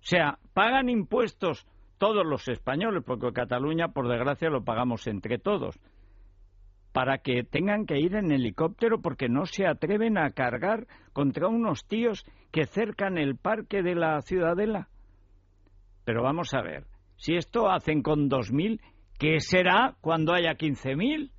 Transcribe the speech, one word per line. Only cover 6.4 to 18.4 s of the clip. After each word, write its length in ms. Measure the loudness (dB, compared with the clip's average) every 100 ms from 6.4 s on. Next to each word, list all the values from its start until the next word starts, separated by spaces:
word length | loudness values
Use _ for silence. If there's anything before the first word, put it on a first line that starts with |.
| -20 -20 -20 -20 -6
para 260 | -2 0 0
que 260 | 0 -2
tengan 420 | 0 -2 0 0 0
que 120 | 0
ir 160 | 0
en 180 | 0 0
helicóptero 680 | 0 0 0 -2 0 0 0
porque 280 | -2 -4 0
no 180 | 0 -2
se 200 | 0 0
atreven 520 | 0 0 0 0 0
a 120 | 0
cargar 560 | 0 -2 0 -2 -2 -4 -20 -14
contra 360 | -2 0 2 0
unos 380 | 0 0 -2 -4
tíos 380 | -2 0 -2 -10 -20 _
que 160 | -2 0
cercan 520 | 0 -2 -2 -2 0
el 180 | -2 -2
Parque 460 | -2 -2 -2 -2
de 120 | 0
la 260 | 0 0 0
Ciudadela. 680 | 0 0 2 2 0 -2 -6 -16 -20 -20 _ -20 _ _ _ -20 -20 -16
Pero 180 | -4 0
vamos 320 | 0 -2 -2
a 80 | -4
ver, 240 | -4 -8 -14 -20 _ _
si 180 | -2
esto 360 | -2 0 0 2
hacen 320 | 2 0 0
con 260 | 2 2 2
dos 220 | 0